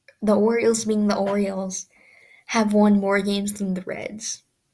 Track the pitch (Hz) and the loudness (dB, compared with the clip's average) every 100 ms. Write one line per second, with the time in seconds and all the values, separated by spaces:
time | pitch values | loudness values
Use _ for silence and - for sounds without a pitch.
0 | _ - 208 208 214 233 226 226 214 214 | _ -6 0 2 2 2 2 0 0 0
1 | 208 196 196 202 196 190 190 190 - _ | 0 0 0 0 -2 -4 -6 -8 -14 _
2 | _ _ _ _ - 233 208 208 208 202 | _ _ _ _ -4 0 2 4 6 4
3 | 196 196 196 202 202 208 196 185 185 - | 2 0 0 -2 -4 -6 -4 -6 -6 -10
4 | - 214 - - _ _ _ | -10 -10 -12 -12 _ _ _